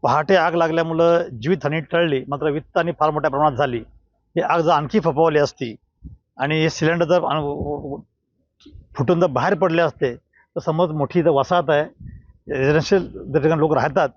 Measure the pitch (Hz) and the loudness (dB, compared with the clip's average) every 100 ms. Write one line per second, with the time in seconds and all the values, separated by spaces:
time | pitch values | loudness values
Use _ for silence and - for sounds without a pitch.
0 | 123 139 156 190 165 170 165 165 165 165 | 2 0 2 2 2 2 0 0 0 2
1 | 170 170 175 120 120 180 143 156 139 165 | 4 4 0 -6 -2 -2 -2 -4 -2 0
2 | 170 139 127 139 151 147 - 180 170 170 | 0 -2 -4 -4 -2 -4 -4 -4 -2 0
3 | 151 151 147 139 151 123 139 117 110 - | 0 0 -2 2 0 2 -2 -2 -10 -20
4 | _ _ _ - - 170 160 156 147 214 | _ _ _ -4 0 0 2 2 2 -2
5 | 165 135 165 151 139 - 120 110 _ _ | 0 2 2 2 0 -2 -12 -12 _ _
6 | - - _ - 139 156 160 - 156 170 | -20 -20 _ -6 -2 0 0 0 -2 0
7 | 165 175 - 151 143 147 147 147 147 143 | 2 2 0 -4 -4 -8 -8 -8 -10 -14
8 | - _ _ _ _ _ - - - - | -16 _ _ _ _ _ -20 -20 -18 -4
9 | 123 170 175 127 160 196 180 165 165 - | 0 2 2 0 0 0 0 2 0 0
10 | 135 120 _ _ _ - - 160 175 156 | -4 -4 _ _ _ -8 -4 -2 -2 -2
11 | 135 175 165 139 131 180 156 147 156 _ | -2 2 2 2 2 0 2 0 0 _
12 | - - - _ - 135 135 151 - 196 | -20 -20 -20 _ -8 -2 2 2 2 0
13 | 156 95 92 147 147 160 156 143 123 127 | 0 -12 -4 0 2 2 2 2 0 0
14 | 143 | -2